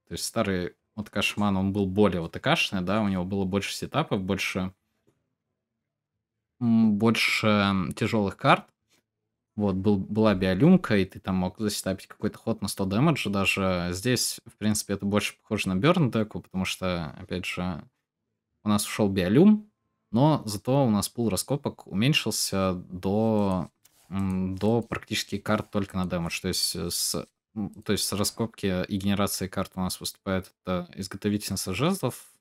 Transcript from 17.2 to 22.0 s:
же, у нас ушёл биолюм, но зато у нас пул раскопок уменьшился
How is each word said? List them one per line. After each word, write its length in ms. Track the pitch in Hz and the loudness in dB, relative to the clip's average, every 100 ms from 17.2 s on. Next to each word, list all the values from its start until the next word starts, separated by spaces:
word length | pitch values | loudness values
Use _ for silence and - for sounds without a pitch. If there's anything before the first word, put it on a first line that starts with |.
| 92 92 - | -8 -6 -6
же, 380 | - 90 78 - _ _ _ _ _ _ _ | -6 -6 -6 -12 _ _ _ _ _ _ _
у 40 | 107 | 0
нас 180 | 104 - | 0 0
ушёл 220 | - 101 | 0 0
биолюм, 600 | 98 90 123 208 214 - _ _ _ _ | 2 4 6 8 6 0 _ _ _ _
но 300 | 113 151 123 101 | 4 4 4 -2
зато 400 | 101 123 139 123 | -6 0 2 4
у 40 | |
нас 180 | 101 - | 2 0
пул 220 | 120 110 | -2 -2
раскопок 560 | 92 - 139 107 - - | -2 -2 -4 -4 -8 -6
уменьшился 880 | 95 | 0